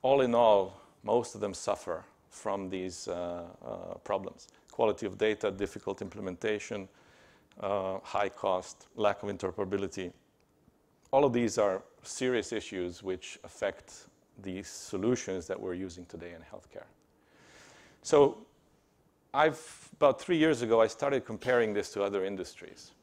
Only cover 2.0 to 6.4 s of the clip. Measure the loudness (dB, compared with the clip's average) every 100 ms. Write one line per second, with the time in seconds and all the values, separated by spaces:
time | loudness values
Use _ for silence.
2 | -8 _ _ -10 -6 -4 -4 -6 -6 -8
3 | -8 -6 -6 -8 -12 -14 -12 -10 -10 -14
4 | -4 -4 -4 -14 -20 _ _ 0 0 0
5 | -6 -2 -2 0 -4 -4 -6 -6 -8 -8
6 | -10 -10 -10 -6